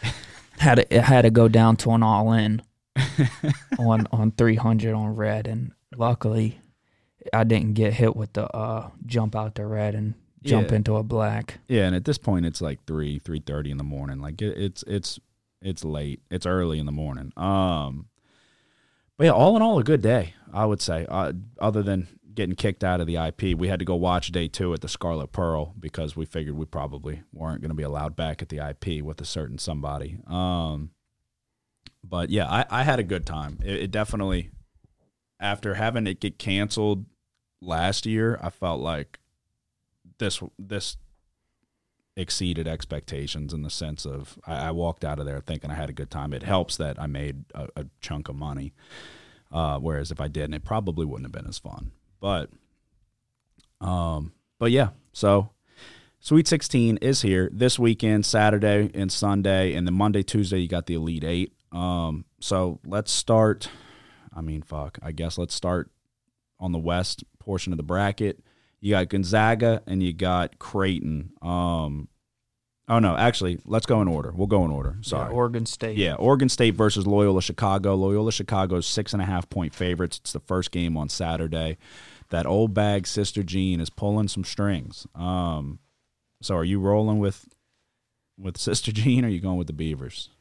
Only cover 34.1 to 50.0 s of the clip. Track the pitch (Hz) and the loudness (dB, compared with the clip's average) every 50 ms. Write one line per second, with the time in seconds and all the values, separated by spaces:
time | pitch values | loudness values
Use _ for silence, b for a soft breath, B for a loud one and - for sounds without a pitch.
34.1 | - 107 98 95 92 90 85 - - - - _ _ _ _ _ _ _ _ _ | -2 -4 -2 -2 -2 -2 -4 -6 -12 -20 -20 _ _ _ _ _ _ _ _ _
35.1 | _ _ _ _ _ - 196 202 - - - 214 190 196 214 226 123 120 110 95 | _ _ _ _ _ -6 -4 -4 -4 -2 -4 -4 -2 -2 -2 -2 0 0 -2 -2
36.1 | 95 - - 101 - - - 104 95 98 104 104 - 110 107 107 104 95 104 - | -4 -4 -6 -6 -6 -6 -4 -2 0 0 0 0 -2 0 0 0 0 -2 -4 -10
37.1 | _ _ _ _ _ _ _ _ _ - 87 90 82 80 85 95 98 - - 113 | _ _ _ _ _ _ _ _ _ -16 -8 -4 -2 0 0 0 0 -2 -2 -2
38.1 | 110 110 110 113 117 - - 85 - - 95 87 82 67 64 80 82 73 71 - | 0 0 0 0 0 -2 -4 -8 -8 -4 -4 -4 -2 -2 -4 -4 -4 -6 -6 -10
39.1 | - - _ _ _ _ _ _ _ _ _ _ _ _ _ _ _ _ _ 90 | -14 -20 _ _ _ _ _ _ _ _ _ _ _ _ _ _ _ _ _ -18
40.1 | - - 110 98 - - - - - - 98 98 107 101 - - - - - - | -10 -6 -4 -4 -4 -6 -8 -12 -16 -16 -14 -10 -10 -8 -8 -8 -10 -12 -16 -20
41.1 | _ _ _ _ _ _ _ _ _ _ _ _ _ _ _ _ _ _ _ _ | _ _ _ _ _ _ _ _ _ _ _ _ _ _ _ _ _ _ _ _
42.1 | - - 90 - - - 98 87 85 80 80 82 80 78 - - 78 73 - - | -10 -8 -6 -4 -4 -2 -2 -2 -2 -2 -4 -4 -6 -8 -8 -8 -8 -10 -8 -8
43.1 | 80 71 71 71 - 80 73 71 85 78 73 76 - - 80 78 78 76 - 73 | -8 -8 -8 -8 -8 -8 -8 -8 -6 -8 -8 -8 -8 -8 -8 -8 -8 -8 -10 -10
44.1 | 69 69 69 - - - - - 80 69 71 80 80 85 85 85 82 - - 76 | -10 -10 -12 -14 -18 -18 -12 -10 -8 -6 -6 -4 -4 -2 -2 -2 -4 -4 -6 -6
45.1 | 73 73 73 71 71 69 - - 80 78 - 76 73 80 78 69 69 - 71 - | -6 -6 -6 -8 -8 -8 -8 -8 -8 -8 -8 -8 -8 -8 -8 -8 -8 -10 -12 -10
46.1 | - 76 71 76 71 64 - 98 101 92 85 - - - 82 73 69 73 76 76 | -8 -8 -8 -8 -8 -8 -4 -2 0 0 0 -2 -4 -6 -6 -6 -6 -6 -8 -8
47.1 | 69 69 73 71 69 67 - - - 67 69 - - - 71 67 _ _ - - | -6 -6 -6 -8 -8 -10 -12 -14 -14 -14 -14 -12 -12 -12 -14 -14 _ _ -12 -10
48.1 | 78 73 73 - 69 69 73 73 69 69 69 71 - B B B B B B B | -10 -10 -10 -10 -10 -10 -8 -8 -8 -8 -10 -12 -14 B B B B B B B
49.1 | B B B B B B B B - 82 80 73 71 69 65 80 78 73 | B B B B B B B B -4 -2 -2 -2 -2 -2 -4 -4 -4 -4